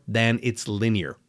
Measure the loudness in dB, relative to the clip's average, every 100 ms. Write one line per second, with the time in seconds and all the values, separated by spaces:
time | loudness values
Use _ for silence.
0 | -2 2 2 2 -2 -4 -4 0 2 0
1 | -2 -8